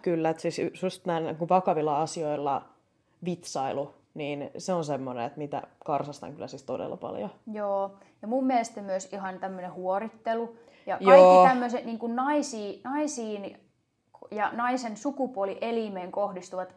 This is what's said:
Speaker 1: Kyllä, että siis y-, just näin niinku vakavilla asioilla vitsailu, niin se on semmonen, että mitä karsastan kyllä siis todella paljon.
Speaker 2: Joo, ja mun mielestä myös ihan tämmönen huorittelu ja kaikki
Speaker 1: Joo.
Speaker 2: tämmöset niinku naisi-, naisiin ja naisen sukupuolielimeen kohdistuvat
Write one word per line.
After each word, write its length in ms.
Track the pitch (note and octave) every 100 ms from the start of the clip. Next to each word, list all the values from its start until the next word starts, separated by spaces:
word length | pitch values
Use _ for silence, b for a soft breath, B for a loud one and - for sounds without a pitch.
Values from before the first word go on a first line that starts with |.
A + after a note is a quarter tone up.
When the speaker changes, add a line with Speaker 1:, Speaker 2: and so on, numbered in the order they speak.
Speaker 1:
Kyllä, 280 | - E3 D#3+
että 120 | D#3+
siis 180 | E3+ D#3+
y-, 120 | E3 -
just 220 | F#3 - -
näin 180 | E3
niinku 260 | D#3+ D#3 E3
vakavilla 520 | F3+ F#3 D#3+ D3+ C#3+
asioilla 640 | D#3+ F3 D#3 D3 C#3+ C3+ - _ _ _ _ - E3+
vitsailu, 680 | F3 - D3+ C3+ C#3 C#3+ - _
niin 380 | - D3 C#3+ C#3 -
se 160 | E3+
on 120 | F3+ D3+
semmonen, 400 | C#3 C3 B2 A#2
että 120 | -
mitä 260 | D3 D3 - - -
karsastan 480 | C#3+ C#3+ C#3+ E2+
kyllä 140 | - -
siis 160 | C3+
todella 340 | - - D3+ -
paljon. 320 | - - G#3 - -
Speaker 2:
Joo, 400 | G#3+ G#3 G3 G3 G3 b b
ja 60 | G#3
mun 180 | B3+ C4
mielestä 360 | B3+ A3+ -
myös 320 | G3+ F#3+ F#3+
ihan 260 | G3+ F#3+ F#3
tämmönen 340 | F#3+ F#3 F3+
huorittelu 800 | F3+ F3+ F#3+ A3 - - A3+ A#3 - b b -
ja 100 | F#3
kaikki 120 | F#3+
Speaker 1:
Joo. 360 | F#3 F#3 F#3 F3+
Speaker 2:
tämmöset 380 | B3+ A#3+ A#3 -
niinku 220 | A3+ A#3
naisi-, 760 | A#3 C4+ D4 C#4+ A3 G#3 G3
naisiin 720 | A#3+ C#4+ D4+ - A3+ G#3 G3 - _ _ _ _ _ - -
ja 200 | G#3 G#3
naisen 460 | A3 A#3+ B3+ A#3 G#3
sukupuolielimeen 1120 | C#4+ C#4 G3+ F#3+ G3 - A3+ A#3 A3 F#3+ F3+
kohdistuvat 640 | F#3 G3+ F3+ F3 F#3 F#3